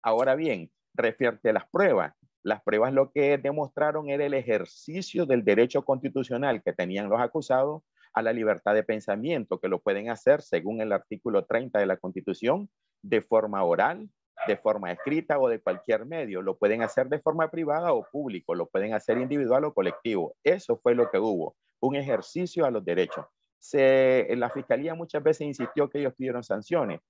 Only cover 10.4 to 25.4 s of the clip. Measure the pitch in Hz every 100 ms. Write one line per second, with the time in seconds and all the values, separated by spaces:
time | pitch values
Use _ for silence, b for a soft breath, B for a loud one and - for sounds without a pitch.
10.4 | - 87 90 113 110 98 _ 101 120 101
11.4 | - 117 131 104 98 92 95 95 101 90
12.4 | 117 170 202 _ _ _ 101 110 - 113
13.4 | 107 98 90 85 117 185 214 _ _ -
14.4 | - 101 107 104 92 87 - 156 - 147
15.4 | 131 110 - 92 - 110 123 165 120 92
16.4 | 98 92 104 113 113 - 127 151 - 160
17.4 | 160 165 151 151 175 123 - 147 143 92
18.4 | - 87 85 95 104 107 - 120 127 147
19.4 | 127 127 151 - 92 - 117 101 82 -
20.4 | - 185 - 117 123 120 120 95 110 92
21.4 | 78 _ _ _ 131 139 139 110 - 165
22.4 | 180 175 147 113 87 85 90 - - _
23.4 | _ _ - 147 135 135 131 131 - 120
24.4 | 120 135 127 139 156 165 170 151 143 156